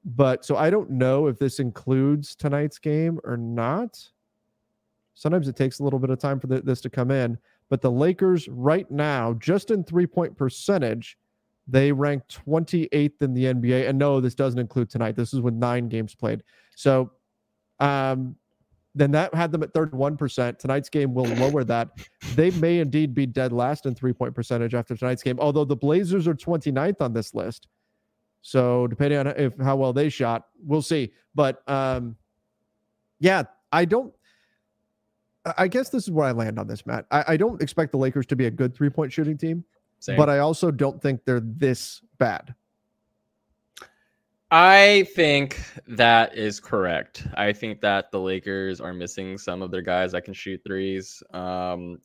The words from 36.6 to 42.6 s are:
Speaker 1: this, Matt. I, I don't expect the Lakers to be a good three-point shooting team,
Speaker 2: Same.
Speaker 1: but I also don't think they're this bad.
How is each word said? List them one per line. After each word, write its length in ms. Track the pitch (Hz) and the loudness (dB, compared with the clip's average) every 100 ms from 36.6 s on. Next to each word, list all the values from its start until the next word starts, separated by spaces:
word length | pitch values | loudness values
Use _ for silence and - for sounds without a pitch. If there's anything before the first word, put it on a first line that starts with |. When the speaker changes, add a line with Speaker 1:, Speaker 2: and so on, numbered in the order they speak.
| 104 | -8
Speaker 1:
this, 200 | 107 - | -10 -8
Matt. 180 | 117 - | -8 0
I, 120 | 147 156 | 0 2
I 80 | 160 | 2
don't 240 | 220 226 | 2 -2
expect 320 | 147 - 151 | -4 -2 0
the 60 | 135 | 0
Lakers 260 | 131 139 127 | 0 -2 -2
to 80 | 131 | 0
be 100 | 120 | 0
a 40 | |
good 240 | 113 127 | 2 0
three-point 380 | - 147 151 143 | 0 -2 0 -4
shooting 240 | - 156 147 | -2 -2 -2
team, 260 | 160 170 - _ _ _ | -4 -4 -8 _ _ _
Speaker 2:
Same. 180 | - 147 | -2 4
Speaker 1:
but 140 | 147 | 4
I 80 | 143 | 4
also 320 | 147 160 175 | 2 2 0
don't 320 | 135 139 - | 2 -2 0
think 240 | 143 131 - | -2 -2 0
they're 140 | 123 | -2
this 600 | 113 127 139 123 - - _ _ | -2 -2 0 -2 -6 -16 _ _
bad. 380 | 120 87 - - | -2 -2 -10 -20